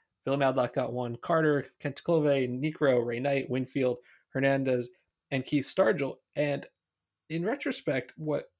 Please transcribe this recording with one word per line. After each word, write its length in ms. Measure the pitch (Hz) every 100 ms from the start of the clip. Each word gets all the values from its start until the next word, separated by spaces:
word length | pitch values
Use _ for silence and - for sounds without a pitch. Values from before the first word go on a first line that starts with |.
| _ _ -
Bill 120 | 139
Madlock 360 | 135 131 123
got 200 | - 120
one, 220 | 123 120 117
Carter, 520 | - 165 156 143 131 _
Kent 240 | 147 135
Clove, 220 | - 170 147
Niekro, 800 | 139 127 123 156 156 147 123 117
Ray 140 | 120
Knight, 300 | 139 139 131
Winfield, 500 | 127 127 143 127 120 - _ _
Hernandez, 600 | 135 135 135 131 123 120 - _ _ _
and 140 | 139 127
Keith 200 | 147 131
Stargell. 520 | - 190 131 135 - _ -
And 300 | 147 139 - _ _ _ _ _ _
in 160 | 165 180
retrospect, 680 | 233 285 - - 131 - -
what 340 | 151 143 - _